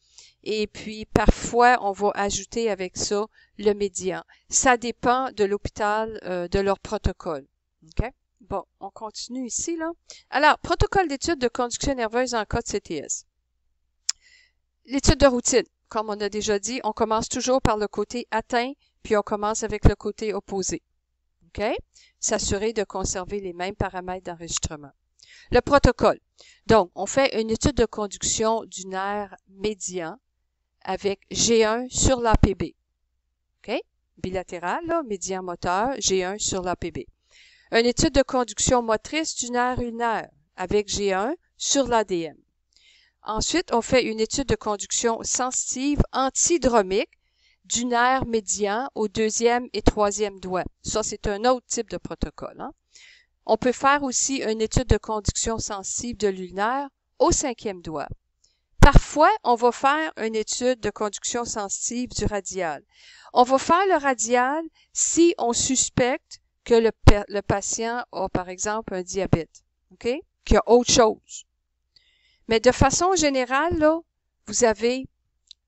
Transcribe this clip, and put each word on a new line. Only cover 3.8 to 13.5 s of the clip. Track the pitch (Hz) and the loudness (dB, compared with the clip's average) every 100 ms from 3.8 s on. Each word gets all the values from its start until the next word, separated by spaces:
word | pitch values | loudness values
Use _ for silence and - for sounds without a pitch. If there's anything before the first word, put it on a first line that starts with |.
| 202 185 180 165 - _ - | -2 -4 -6 -6 -8 _ -4
Ça | - 262 240 | 0 4 4
dépend | 233 - - 254 262 | 0 -2 0 2 0
de | 220 | -2
l'hôpital, | 196 202 - - 208 214 220 214 | -2 -2 -6 -4 -2 0 -4 -8
euh, | 175 180 175 | -8 -6 -2
de | 196 | 0
leur | 196 190 | 0 -2
protocole. | - 214 - 185 180 147 139 _ _ _ 160 | -4 -2 -2 -2 -6 -8 -10 _ _ _ -12
Ok ? | - 226 - _ _ | -6 -6 -8 _ _
Bon, | 208 196 - _ | -10 -10 -10 _
on | 196 | -18
continue | - 220 - - 254 247 | -14 -14 -12 -12 -10 -8
ici, | - - 339 | -8 -6 -6
là. | 320 339 - - - | -8 -10 -18 -20 -6
Alors, | 254 302 - | 2 4 2
protocole | - 349 403 392 349 | 0 0 0 2 0
d'étude | 277 - 330 | -2 -4 -2
de | 240 | -2
conduction | - 240 - - | -2 -6 -4 -4
nerveuse | 262 226 233 254 | -2 -2 -2 -2
en | 233 208 | -2 -4
cas | 233 | -4
de | 233 | -4
C | 208 | -6
T | - 160 | -6 -8
S. | - - - _ _ | -8 -10 -12 _ _